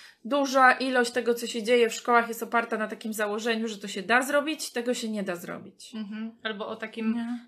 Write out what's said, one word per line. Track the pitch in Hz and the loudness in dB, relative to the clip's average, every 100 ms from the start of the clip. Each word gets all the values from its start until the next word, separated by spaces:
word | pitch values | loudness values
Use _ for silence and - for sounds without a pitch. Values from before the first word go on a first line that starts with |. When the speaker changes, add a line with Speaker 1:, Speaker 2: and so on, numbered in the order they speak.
| - - 220 | -20 -14 -2
Speaker 1:
duża | 285 277 269 254 | 0 2 6 6
ilość | - 262 254 240 | 6 2 2 2
tego, | 254 226 | 0 0
co | 240 233 | 0 -2
się | 240 | -4
dzieje | 208 247 226 | 4 4 4
w | |
szkołach, | 220 - 240 233 | 2 4 4 4
jest | 220 | -2
oparta | 208 233 233 220 | -2 -2 0 -2
na | 214 | -4
takim | 226 220 | -6 -6
założeniu, | 214 208 214 226 226 226 | -4 -2 -2 -2 -2 -2
że | 202 | -6
to | 202 | -8
się | 202 | -6
da | 180 240 | 2 2
zrobić, | 269 285 285 302 - | 4 0 0 -4 -6
tego | 247 240 | -4 -2
się | 240 226 | -2 -4
nie | 214 | -4
da | 190 175 | -4 -6
zrobić. | 175 170 190 - - 220 | -8 -12 -12 -20 -16 -12
Speaker 2:
Mhm. | 202 214 226 - | -10 -8 -10 -8
Albo | 220 208 208 | -8 -6 -8
o | 220 | -8
takim, | 220 226 220 233 | -10 -4 -2 0
Speaker 1:
Nie. | 233 240 | -2 -6